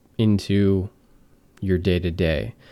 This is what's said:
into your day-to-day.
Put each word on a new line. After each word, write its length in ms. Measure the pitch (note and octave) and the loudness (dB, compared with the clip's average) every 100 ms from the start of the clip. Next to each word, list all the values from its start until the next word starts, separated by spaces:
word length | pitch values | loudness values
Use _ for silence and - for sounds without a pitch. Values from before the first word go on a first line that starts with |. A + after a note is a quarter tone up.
| _ - | _ -2
into 720 | A2 G2+ - G2+ G2 F#2+ F#2+ - _ _ _ _ _ _ | 0 0 0 2 2 2 -2 -10 _ _ _ _ _ _
your 180 | F#2+ F2+ | -2 0
day-to-day. 800 | F#2 F2 F2 E2+ E2+ D2+ A1 - - | 0 0 -2 -2 -2 -2 -4 -12 -20